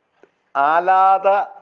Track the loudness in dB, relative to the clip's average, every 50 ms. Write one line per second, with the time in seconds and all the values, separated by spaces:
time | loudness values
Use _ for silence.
0 | _ _ _ _ _ _ _ _ _ _ -6 -2 -2 0 0 -2 0 0 0 2
1 | 2 2 2 0 0 0 0 -2 -2 -6 -10 -20